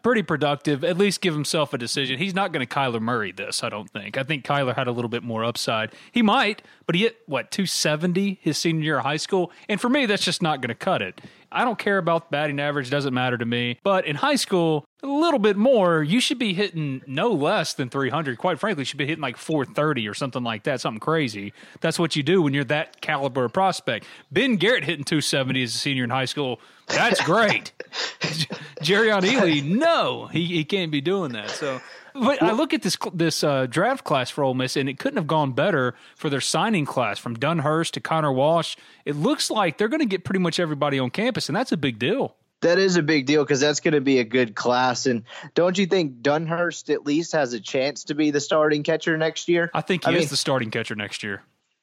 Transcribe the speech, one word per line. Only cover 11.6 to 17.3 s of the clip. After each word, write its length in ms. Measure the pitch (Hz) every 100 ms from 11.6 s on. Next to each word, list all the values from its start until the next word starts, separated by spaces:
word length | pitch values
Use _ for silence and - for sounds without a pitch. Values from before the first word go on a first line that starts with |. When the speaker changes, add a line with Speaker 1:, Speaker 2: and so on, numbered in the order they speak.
| 240
Speaker 1:
don't 120 | 208
care 200 | 214 196
about 340 | 170 165 -
batting 300 | 147 151 143
average, 280 | 147 147 127
doesn't 240 | 143 139
matter 240 | 127 127 120
to 80 | 117
me. 320 | 120 120 120
But 220 | 196 190 180
in 100 | 143
high 180 | 277 285
school, 500 | - 185 165 151 - _
a 40 | 277
little 320 | 285 339 285
bit 180 | 208 202
more, 440 | 247 247 180 160
you 200 | 151 233
should 180 | - 247
be 140 | 233
hitting 480 | 175 208 165 147 131 139
no 240 | 135
less 440 | 233